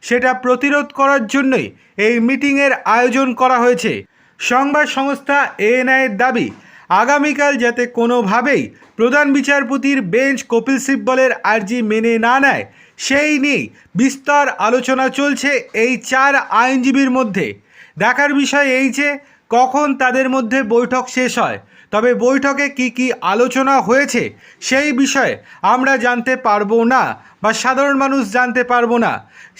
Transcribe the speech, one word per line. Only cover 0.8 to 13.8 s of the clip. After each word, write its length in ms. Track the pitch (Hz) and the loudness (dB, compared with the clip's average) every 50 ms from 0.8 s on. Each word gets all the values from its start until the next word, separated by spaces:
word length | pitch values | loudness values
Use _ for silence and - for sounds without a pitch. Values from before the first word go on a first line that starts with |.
| 285 285 | -2 -4
করার 360 | - - 269 269 277 269 220 | -4 0 0 2 2 0 0
জন্যই 440 | 196 - 277 269 269 262 202 123 - - _ _ _ _ | -2 0 0 0 2 0 0 -2 -4 -10 _ _ _ _
এই 220 | - 208 220 240 233 | -2 0 2 2 2
মিটিংয়ের 540 | 226 247 269 269 285 285 277 277 277 269 247 | 2 0 0 0 0 0 2 2 2 2 0
আয়োজন 600 | - - 190 214 233 247 254 220 269 269 254 233 | 0 0 0 2 2 2 2 2 0 0 0 0
করা 240 | - 254 254 254 240 | 0 2 2 2 2
হয়েছে। 440 | 240 247 247 247 226 208 135 98 95 _ _ _ _ _ _ - | 2 2 2 0 -2 -4 -4 -6 -10 _ _ _ _ _ _ -8
সংবাদ 480 | - - 247 254 277 285 285 302 302 | -4 0 0 0 0 2 0 0 0
সংস্থা 500 | 285 - 269 269 277 277 277 - - 285 285 269 - - | 0 -2 -4 -2 -4 -4 -4 -4 -2 0 0 0 -2 -4
এএনআই 460 | - 202 214 240 254 254 262 262 262 262 | -2 0 0 2 2 2 2 2 2 0
এর 140 | 254 202 | 0 -2
দাবি, 300 | 190 240 269 240 233 151 104 104 - - - - - - - | -2 0 0 0 0 -2 -4 -6 -12 -20 -20 -20 -12 -4 0
আগামীকাল 640 | 175 196 233 247 285 294 285 302 285 285 285 285 285 | 2 2 2 2 2 2 2 0 0 0 0 0 2
যাতে 260 | 240 240 240 233 247 240 | 0 0 0 0 -2 -4
কোনোভাবেই 760 | 240 - 233 233 233 247 247 220 185 208 240 240 285 269 170 120 101 - - - _ _ | -4 -2 -2 0 0 0 0 0 0 0 0 2 2 0 0 -2 -4 -12 -20 -20 _ _
প্রধান 380 | - 226 247 254 294 294 277 277 | -2 0 2 2 2 2 2 2
বিচারপতির 680 | 285 269 285 285 285 269 226 277 262 269 277 277 269 | 0 2 2 0 0 0 -2 -2 -2 0 0 0 0
বেঞ্চ 380 | 214 170 175 240 262 277 277 233 - - | -2 0 0 0 2 0 0 -2 -4 -2
কপিল 280 | 233 226 226 254 269 | -2 -2 0 0 -2
সিব্বলের 540 | 240 254 - 277 226 202 254 254 262 262 - - - - | -2 0 -2 -4 -2 0 0 2 2 2 2 0 0 0
আর্জি 380 | 202 214 226 202 185 240 247 | 0 0 0 -2 -4 -4 -2
মেনে 320 | 226 208 214 220 226 233 233 226 | -2 -2 0 0 0 0 0 2
না 160 | 226 233 247 269 | 2 2 2 4
নেয়, 260 | 277 269 202 123 98 - - - - _ _ | 2 2 0 0 -4 -10 -14 -20 -20 _ _
সেই 420 | - - - 269 285 302 302 302 285 | -8 -4 -2 0 0 0 0 0 0
নিয়েই 300 | 269 294 277 185 120 101 - - | 0 0 -2 -2 -4 -8 -12 -20